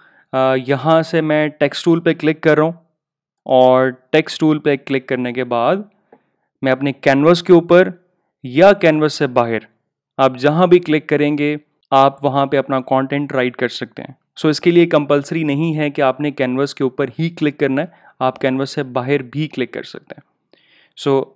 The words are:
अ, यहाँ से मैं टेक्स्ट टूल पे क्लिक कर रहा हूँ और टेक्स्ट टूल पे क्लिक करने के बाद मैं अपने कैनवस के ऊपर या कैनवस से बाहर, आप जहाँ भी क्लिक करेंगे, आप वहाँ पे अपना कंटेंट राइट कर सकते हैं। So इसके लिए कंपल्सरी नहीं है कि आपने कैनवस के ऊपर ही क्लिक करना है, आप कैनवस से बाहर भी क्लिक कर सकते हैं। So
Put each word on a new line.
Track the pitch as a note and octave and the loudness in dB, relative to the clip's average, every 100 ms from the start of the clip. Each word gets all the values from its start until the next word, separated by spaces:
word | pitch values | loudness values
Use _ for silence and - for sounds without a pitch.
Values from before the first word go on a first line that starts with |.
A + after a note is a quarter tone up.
| _ _ _ | _ _ _
अ, | C3 C3 C3 | -2 0 0
यहाँ | B2+ C3+ D3 D#3+ | -2 -2 2 2
से | D#3+ E3 | 2 -2
मैं | D#3 D3+ D3+ | 0 0 -2
टेक्स्ट | C#3+ C#3+ - F3 | -2 -4 0 0
टूल | E3 | 0
पे | E3+ | 0
क्लिक | E3 D3+ D#3 | -2 -2 0
कर | D#3+ D3+ | 2 2
रहा | D#3+ | 0
हूँ | E3+ _ _ _ _ _ _ - | -4 _ _ _ _ _ _ 0
और | C3 B2+ B2+ C3 B2 _ | 4 6 4 2 -4 _
टेक्स्ट | D#3 D#3+ - | 0 0 -2
टूल | D#3 D3+ | 0 0
पे | D3+ C#3 | 0 -4
क्लिक | - C3+ C3 | -4 -6 -4
करने | C3 B2 | -6 -4
के | A#2+ | -6
बाद | B2+ A#2+ B2 G3 G#3 _ _ _ _ _ _ _ | -4 -2 0 -2 -6 _ _ _ _ _ _ _
मैं | C3+ | -2
अपने | C3 C#3 | 0 -2
कैनवस | C3 D3 C#3 D3+ F3 | -2 2 4 4 4
के | E3+ | 4
ऊपर | E3+ E3+ F3 F#3 F3 _ _ _ _ C3 | 4 6 4 4 -2 _ _ _ _ -6
या | C3 G3 | 4 4
कैनवस | G3+ E3+ D3+ D3+ | 6 2 2 0
से | - C#3+ | -2 -2
बाहर, | B2 A#2 A2+ - _ _ _ _ - | -2 -2 -4 -10 _ _ _ _ -2
आप | C3+ B2+ | 0 0
जहाँ | C#3+ D#3+ F3+ | 0 2 4
भी | F3 | 4
क्लिक | E3 D3+ D3+ | 2 -4 -2
करेंगे, | D3 D3 D3 D3 D3+ - _ _ | -2 0 -2 -2 -4 -10 _ _
आप | C#3 C#3 C#3 | 2 2 0
वहाँ | C#3+ C#3 C#3 | -4 -2 0
पे | C#3+ | -2
अपना | C3 C3+ | -2 -4
कंटेंट | B2+ C3 C3+ C#3+ C#3+ | -2 -2 -2 -4 -4
राइट | C3+ B2+ A#2+ | -4 -4 -4
कर | B2 | -6
सकते | - A2+ - | -6 -12 -14
हैं। | - - _ - | -18 -20 _ -4
So | D#3 | -2
इसके | D3 E3+ | 0 2
लिए | F3 E3+ | 4 4
कंपल्सरी | D#3+ C#3 C#3+ C#3 E3 | 2 0 -2 -2 -4
नहीं | D#3 C#3 E3 | -4 -2 -2
है | D#3 D3 | -2 -4
कि | C#3+ | -2
आपने | C3+ C3 D3 | -2 -2 -6
कैनवस | C3+ B2+ B2+ C#3+ | -4 -4 -2 -4
के | - | -4
ऊपर | C3 - C3 | -4 -4 -6
ही | - E3 | -4 -6
क्लिक | E3+ D3+ C#3 | -4 -6 -2
करना | C#3 C3+ | -2 -2
है, | F3 _ _ - | -6 _ _ -6
आप | C3 - | -6 -2
कैनवस | C3+ C3 C3+ | -4 -4 -4
से | - | -6
बाहर | C3+ B2+ B2 C#3+ | -8 -6 -4 -4
भी | B2 C#3 D3+ | -4 -6 -6
क्लिक | - A#2+ | -6 -8
कर | - | -8
सकते | - - - - | -14 -18 -20 -20
हैं। | _ _ _ _ _ _ _ - | _ _ _ _ _ _ _ -8
So | C#3+ C3+ - | -2 -2 -2